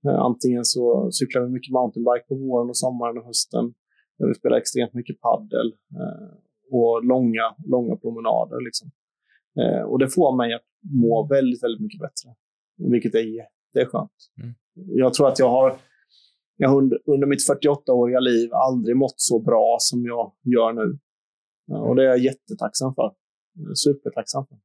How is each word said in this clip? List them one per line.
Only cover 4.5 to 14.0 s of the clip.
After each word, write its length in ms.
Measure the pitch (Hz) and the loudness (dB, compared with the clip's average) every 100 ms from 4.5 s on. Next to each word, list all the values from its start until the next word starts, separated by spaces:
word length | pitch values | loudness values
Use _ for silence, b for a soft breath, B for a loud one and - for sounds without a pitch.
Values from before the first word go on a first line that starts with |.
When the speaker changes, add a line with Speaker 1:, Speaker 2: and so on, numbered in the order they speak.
| 120 | 0
Speaker 1:
extremt 360 | - 127 120 | 0 -4 -4
mycket 280 | 120 - - | -6 -10 -6
paddel, 520 | 117 117 214 120 117 - _ - | -2 -2 -2 -4 -4 -6 _ -12
eh, 340 | - - - - _ _ _ | -12 -12 -20 -20 _ _ _
och 320 | 127 117 117 120 | 2 2 2 2
långa, 500 | 127 120 113 113 - - | 2 2 0 -4 -6 -2
långa 300 | 127 117 - | -2 0 -6
promenader, 680 | 113 117 113 117 117 123 123 | -8 -6 -2 0 -2 -6 -8
liksom. 260 | - - _ _ _ _ _ _ - | -10 -12 _ _ _ _ _ _ -2
Eh, 220 | 120 120 | 0 0
och 180 | 107 127 | -2 0
det 100 | 135 | 0
får 260 | 180 151 127 | 2 2 2
mig 180 | 117 | -2
att 140 | 117 _ _ | -4 _ _
må 460 | 190 139 117 113 107 | -4 2 2 2 2
väldigt, 360 | 139 131 120 | 2 2 -2
väldigt 180 | 120 110 | -4 -6
mycket 180 | 107 - | -10 -10
bättre, 300 | - - 127 117 _ _ _ _ | -12 -14 -16 _ _ _ _ _
vilket 380 | 147 120 113 110 | 0 0 2 -2
är 80 | 113 113 113 _ _ 135 | -2 -8 -14 _ _ -2
jätteskönt. 360 | 127 - | -2 -4